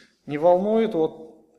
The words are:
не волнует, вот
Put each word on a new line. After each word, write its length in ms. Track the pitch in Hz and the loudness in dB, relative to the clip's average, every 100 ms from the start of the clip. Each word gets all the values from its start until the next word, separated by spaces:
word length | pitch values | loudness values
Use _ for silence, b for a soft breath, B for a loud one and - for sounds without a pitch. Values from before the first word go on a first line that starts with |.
| B B - | B B -10
не 120 | 147 | 0
волнует, 560 | 170 180 208 220 220 | 2 2 2 0 0
вот 500 | 170 160 - - - _ | 0 -2 -4 -18 -20 _